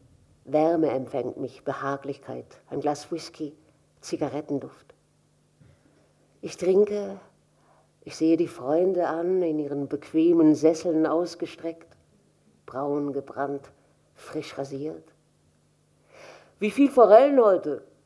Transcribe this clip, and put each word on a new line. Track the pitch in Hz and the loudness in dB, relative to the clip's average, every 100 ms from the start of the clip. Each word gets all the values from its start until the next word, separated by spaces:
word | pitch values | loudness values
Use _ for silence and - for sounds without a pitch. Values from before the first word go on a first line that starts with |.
| _ _ _ _ | _ _ _ _
Wärme | - 147 156 170 160 | -4 0 2 2 0
empfängt | 127 - 139 120 - | -2 -4 -6 -6 -8
mich, | 135 - | -12 -10
Behaglichkeit, | - 131 139 139 139 139 - 123 117 - _ | -10 -8 -6 -8 -8 -12 -12 -14 -16 -20 _
ein | 135 | -6
Glas | 143 143 - | -4 -6 -8
Whisky, | 165 - - 151 - _ _ _ _ | -12 -12 -12 -14 -14 _ _ _ _
Zigarettenduft. | - 160 147 131 156 143 131 - _ _ _ _ _ _ _ _ _ _ _ _ _ _ _ _ | -10 -6 -6 -6 -6 -8 -8 -18 _ _ _ _ _ _ _ _ _ _ _ _ _ _ _ _
Ich | 160 - | -14 -4
trinke, | 180 190 208 208 196 190 - _ _ _ _ _ _ _ | 0 2 2 0 -8 -12 -20 _ _ _ _ _ _ _
ich | - | -20
sehe | - 160 165 | -2 0 2
die | 165 | 0
Freunde | - 127 156 185 175 131 | -4 -2 0 2 0 -2
an, | 160 170 185 | -2 -2 0
in | 175 156 | 0 -2
ihren | 143 143 139 | -4 -6 -6
bequemen | 147 - 160 165 165 156 | -8 -4 0 4 6 6
Sesseln | 147 156 165 180 160 | 6 4 2 -2 0
ausgestreckt, | 160 160 175 - 175 - 165 165 - _ _ _ _ _ _ _ | 0 0 -4 -8 -12 -10 -12 -12 -20 _ _ _ _ _ _ _
braun | - 127 143 147 143 | -14 -8 -4 -2 -4
gebrannt, | 139 - - 139 143 - _ _ _ _ | -6 -8 -8 -6 -6 -12 _ _ _ _
frisch | _ - 151 151 - | _ -12 -10 -10 -10
rasiert. | 139 139 151 160 - _ _ _ _ _ _ _ _ _ _ - - - _ _ | -10 -8 -10 -12 -20 _ _ _ _ _ _ _ _ _ _ -20 -20 -20 _ _
„Wie | 208 | -4
viel | 226 277 | 2 2
Forellen | 254 214 214 285 277 | 8 10 10 8 4
heute?“ | 220 185 151 135 - _ | 4 2 0 -8 -10 _